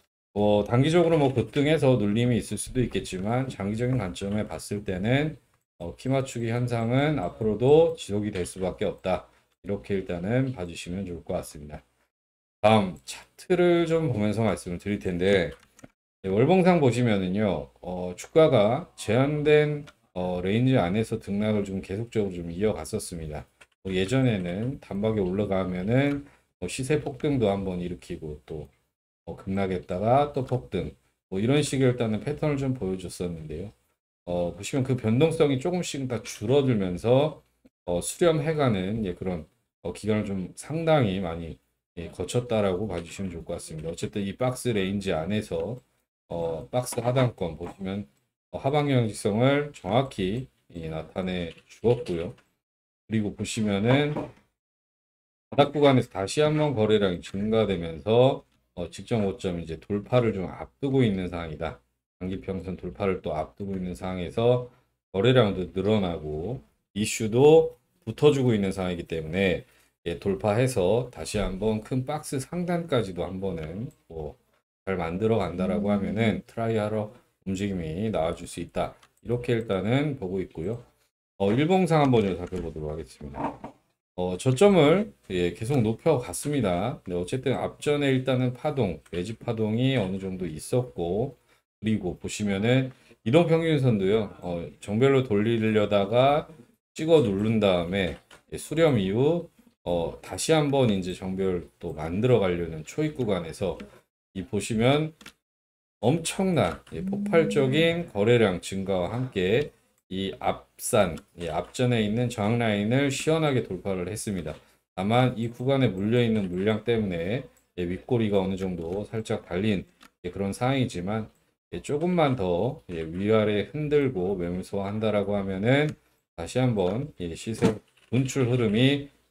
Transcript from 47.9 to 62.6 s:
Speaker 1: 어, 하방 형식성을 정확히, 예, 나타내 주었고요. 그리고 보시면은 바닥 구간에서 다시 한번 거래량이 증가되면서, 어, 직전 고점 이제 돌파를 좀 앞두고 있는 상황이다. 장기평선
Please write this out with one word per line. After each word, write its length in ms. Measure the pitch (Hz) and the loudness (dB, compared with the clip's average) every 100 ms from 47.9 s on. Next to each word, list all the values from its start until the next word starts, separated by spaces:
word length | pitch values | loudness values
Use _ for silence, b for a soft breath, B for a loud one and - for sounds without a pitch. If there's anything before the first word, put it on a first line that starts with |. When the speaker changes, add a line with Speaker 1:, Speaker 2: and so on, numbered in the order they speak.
| 101 101 _ _ _ _ | -6 -8 _ _ _ _
Speaker 1:
어, 60 | - | -6
하방 300 | 139 147 143 | -2 0 2
형식성을 840 | 131 110 101 107 104 131 143 147 | 2 0 -2 -2 2 2 2 -2
정확히, 760 | - 90 117 135 - 92 117 131 _ _ 85 | -8 -2 0 0 -2 -2 -4 -8 _ _ -12
예, 140 | 80 | -8
나타내 640 | 78 78 98 92 90 82 - _ | -8 -8 -6 -4 -4 -6 -10 _
주었고요. 720 | - 110 120 - 85 87 - _ _ _ _ _ _ - | -4 0 0 0 -4 -6 -10 _ _ _ _ _ _ -4
그리고 280 | 110 104 - | -2 -2 -4
보시면은 800 | 101 - 107 98 113 135 147 151 - - _ _ _ _ _ _ _ _ _ _ - | -6 -2 -2 0 4 4 2 -2 -8 -14 _ _ _ _ _ _ _ _ _ _ -4
바닥 240 | - 143 | 2 2
구간에서 360 | 151 143 131 - | 6 6 6 4
다시 320 | 92 98 - | -2 -2 2
한번 340 | 151 151 151 107 | 2 2 2 2
거래량이 460 | 107 107 98 85 | 4 4 2 -2
증가되면서, 1200 | - 95 107 110 104 92 82 80 101 117 131 - - _ _ - | -6 -6 0 2 2 0 -4 -6 2 4 4 2 -8 _ _ -10
어, 140 | 85 | -10
직전 340 | - 98 117 98 | -10 -4 -2 0
고점 340 | 92 95 85 | -2 -4 -4
이제 200 | 80 78 | -6 -10
돌파를 540 | - 101 101 123 117 | -6 -6 0 2 2
좀 120 | 98 85 | 0 -6
앞두고 580 | - 80 - 139 135 | -10 -14 -6 0 2
있는 240 | 117 95 90 | 2 2 -4
상황이다. 540 | 85 85 76 80 67 _ _ _ - | -6 -8 -6 -8 -8 _ _ _ -12
장기평선 580 | 92 95 - 95 | -8 -8 -8 -8